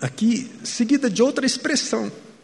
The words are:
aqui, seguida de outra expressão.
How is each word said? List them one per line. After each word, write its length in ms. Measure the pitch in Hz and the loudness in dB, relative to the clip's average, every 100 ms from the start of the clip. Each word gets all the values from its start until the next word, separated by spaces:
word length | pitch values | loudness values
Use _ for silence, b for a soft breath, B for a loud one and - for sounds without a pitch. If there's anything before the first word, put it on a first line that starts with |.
aqui, 500 | 131 - 220 226 - - | -6 0 2 2 -2 -12
seguida 440 | - - 233 277 254 | -6 -2 2 2 2
de 140 | 180 | 2
outra 240 | 262 285 262 | 2 2 -2
expressão. 640 | - 311 294 - 226 208 - - - | -2 -2 -2 -2 -4 -4 -10 -18 -20